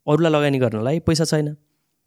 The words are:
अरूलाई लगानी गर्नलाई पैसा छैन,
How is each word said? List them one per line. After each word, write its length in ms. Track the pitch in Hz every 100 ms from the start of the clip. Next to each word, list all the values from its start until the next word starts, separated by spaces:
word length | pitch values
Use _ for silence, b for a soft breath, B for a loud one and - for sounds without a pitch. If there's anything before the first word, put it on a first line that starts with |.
| -
अरूलाई 240 | 151 170
लगानी 280 | 151 147 135
गर्नलाई 400 | 120 110 120 165
पैसा 260 | 165 160 156
छैन, 220 | 156 151 151 _ _ _ _